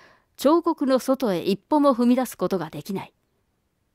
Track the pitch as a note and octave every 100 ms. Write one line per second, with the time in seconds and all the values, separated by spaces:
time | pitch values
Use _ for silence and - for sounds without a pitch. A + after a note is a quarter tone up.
0 | - _ _ - C4 E4+ E4+ D#4 C4 C4
1 | - C4 A#3+ F3 - G3 - D4+ C#4+ A#3+
2 | A#3+ B3+ B3 - F#3 F#3+ D#3 D3+ - F#3+
3 | - _ _ _ _ _ _ _ _